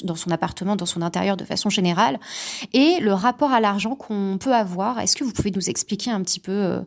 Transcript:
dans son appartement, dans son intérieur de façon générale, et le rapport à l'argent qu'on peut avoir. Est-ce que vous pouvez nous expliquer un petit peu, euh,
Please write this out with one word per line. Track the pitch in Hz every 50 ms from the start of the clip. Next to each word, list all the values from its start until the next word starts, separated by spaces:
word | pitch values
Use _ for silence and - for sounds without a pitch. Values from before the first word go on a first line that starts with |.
| -
dans | 180 165
son | 160 - 175
appartement, | 165 160 180 175 - - 180 196 208
dans | 190 175
son | 170 - 175
intérieur | 170 170 - 180 185 196 196
de | 180 -
façon | - - - - 208
générale, | - 208 180 175 170 180 226 262 269 - - - - - - - - - 262 -
et | - 254 277 330 359 339
le | - 311
rapport | 240 185 196 247 240 - 294 277
à | 262 226
l'argent | 220 202 196 202 208 226 277
qu'on | 277 - - 214 202 196 196 196 190
peut | - 262 254
avoir. | 226 208 180 180 175 190 233 254 226
Est-ce | - - -
que | - 285
vous | 240
pouvez | - - - 202
nous | 190 196 180 -
expliquer | - - - - 208 208 - 247
un | 226 190
petit | 185 - - 175
peu, | - 185
euh, | 190 208 196 175 - 123 -